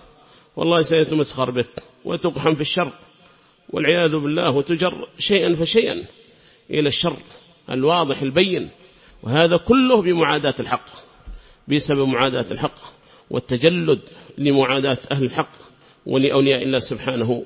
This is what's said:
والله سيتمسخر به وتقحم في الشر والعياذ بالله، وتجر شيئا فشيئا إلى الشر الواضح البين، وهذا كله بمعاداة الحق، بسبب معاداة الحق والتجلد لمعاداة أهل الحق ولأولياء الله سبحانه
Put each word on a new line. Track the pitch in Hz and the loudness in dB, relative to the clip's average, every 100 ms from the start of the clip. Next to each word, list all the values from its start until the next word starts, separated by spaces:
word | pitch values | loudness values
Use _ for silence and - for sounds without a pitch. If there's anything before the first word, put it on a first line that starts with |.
| - _ _ - _ - | -20 _ _ -20 _ -4
والله | 160 170 | 2 2
سيتمسخر | 160 165 156 156 139 - 127 | 4 2 2 0 -2 -2 -2
به | 123 117 - - _ | -2 -4 -8 -20 _
وتقحم | - 175 175 143 160 | -8 -4 -4 -2 0
في | 156 | 0
الشر | 143 - 165 - - _ _ _ _ _ - | 0 -2 -4 -6 -20 _ _ _ _ _ -10
والعياذ | - 147 175 165 151 | -2 2 2 2 0
بالله، | 143 156 170 | -2 0 0
وتجر | 135 139 165 180 139 - - | 0 0 0 -2 -4 -10 -8
شيئا | - 196 170 | 0 2 2
فشيئا | 160 165 220 240 87 92 - - _ _ _ - | 0 0 2 0 -2 -10 -16 -20 _ _ _ -6
إلى | 151 147 | -2 0
الشر | - 170 151 - - - _ - | 0 -4 -4 -10 -20 -20 _ -8
الواضح | 131 139 175 156 123 | -2 2 2 0 -2
البين، | 131 139 196 170 - - - - - - | -2 0 0 0 -6 -12 -20 -20 -20 -14
وهذا | - 139 170 170 | -2 2 4 2
كله | - 254 254 240 | 4 4 4 2
بمعاداة | 180 170 151 147 143 - | 2 2 2 0 -2 -4
الحق، | - 127 - - - - - - - _ - | -4 -6 -8 -20 -20 -20 -18 -18 -20 _ -2
بسبب | 147 143 143 135 | -2 0 0 0
معاداة | 120 135 123 - | 2 0 0 -4
الحق | 107 147 - - - _ - - | -4 -6 -8 -20 -20 _ -20 -8
والتجلد | 123 - 123 156 175 160 131 - - - - | -6 -4 0 0 0 0 -2 -4 -20 -18 -4
لمعاداة | 143 139 131 135 135 131 - | 0 2 2 0 0 -4 -4
أهل | 143 | -4
الحق | 127 - 151 - - _ _ _ - | -2 -2 -6 -10 -20 _ _ _ -4
ولأولياء | 135 139 139 139 131 | 0 2 2 2 2
الله | 135 131 | 0 -2
سبحانه | - 113 131 127 117 120 | -2 -6 -6 -2 -2 -2